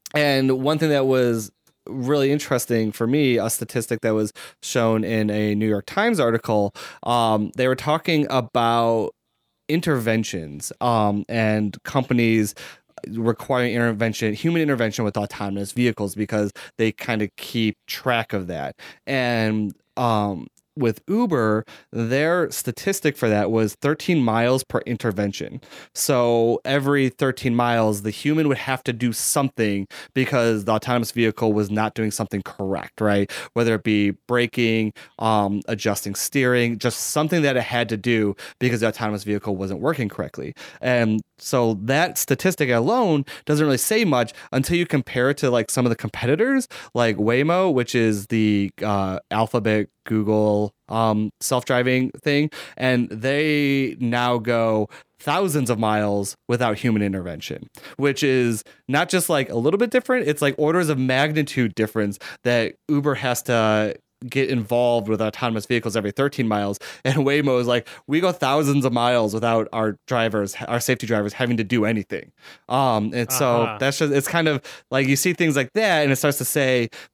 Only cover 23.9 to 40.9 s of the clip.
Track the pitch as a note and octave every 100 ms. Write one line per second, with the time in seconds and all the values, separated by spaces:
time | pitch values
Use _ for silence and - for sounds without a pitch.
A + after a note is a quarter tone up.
23.9 | D#3 - E3 A#2+ A2 A#2+ C3 - - -
24.9 | A#2 A#2 G2 G#2 - - - - - -
25.9 | - - C3 A#2+ A#2 A2+ A#2 - C#3 C#3
26.9 | C#3+ C3 - C3+ B2+ C3 A#2+ A#2+ A#2 A2
27.9 | G#2 G#2+ G#2 C#3+ D#3 D3+ C3 - C3 -
28.9 | A#2 B2 A2 - D3 C3+ - A2 G2+ G2
29.9 | - - - B2+ C3+ A#2 A2 G2+ A2 -
30.9 | B2 A2+ - A2+ - A2+ G#2+ G2+ G#2+ A2
31.9 | - G#2+ - G#2+ G2+ - - G2 F#2+ -
32.9 | - G#2+ G2+ G2+ - - A#2 A#2 A2 A2+
33.9 | G#2 G2+ G2 - A#2+ A#2+ - A#2 A2+ G#2+
34.9 | - - - A2 G#2+ G2+ G2+ - G#2+ A2
35.9 | G2+ - G2 - C#3+ B2+ B2 A#2+ A#2 B2
36.9 | - - D3+ D#3 F3 D3 B2+ A2+ B2 A#2
37.9 | A2 B2 A2+ G#2 G2 - - B2 A#2 A2+
38.9 | - A2 G#2 G#2 G#2 A2 F#2+ F#2+ F#2+ B2
39.9 | D3+ A2 - D#2 - C2+ - - - B2+